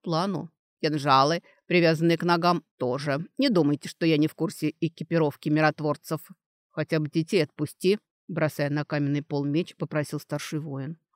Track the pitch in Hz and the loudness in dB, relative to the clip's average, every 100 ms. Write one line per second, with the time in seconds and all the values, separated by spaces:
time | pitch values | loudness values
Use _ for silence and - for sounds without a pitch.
0 | 180 160 196 156 165 _ _ - 160 151 | -4 -2 -2 -4 -8 _ _ -4 -2 0
1 | 143 135 143 170 _ _ - 175 170 160 | 4 4 4 0 _ _ 0 4 4 4
2 | 165 165 175 175 175 170 _ - 127 131 | 2 2 2 2 2 0 _ -6 -4 -4
3 | 147 139 175 - 277 190 143 151 - - | -2 -4 -4 -2 2 4 4 0 -6 -2
4 | 165 151 156 - 160 - 151 - 160 - | 2 2 2 -2 -6 -4 -6 -4 -6 -6
5 | 160 165 151 - 160 151 156 151 151 143 | -2 0 0 -2 -2 2 2 0 -4 -4
6 | - 160 - - _ _ _ - 151 160 | -6 -10 -10 -20 _ _ _ -8 -2 -2
7 | 151 165 160 196 151 - 151 - 180 214 | -2 -2 0 0 0 -4 -10 -2 0 0
8 | _ _ - 160 156 - 143 147 147 151 | _ _ -10 -2 -2 -2 -4 -2 -4 -2
9 | 143 143 143 143 143 147 175 - 170 156 | -2 -2 -2 -4 -2 -2 -4 -8 -6 -4
10 | 143 147 - 147 - 156 156 135 135 165 | -4 -8 -8 -10 -6 -8 -8 -10 -10 -12
11 | _ | _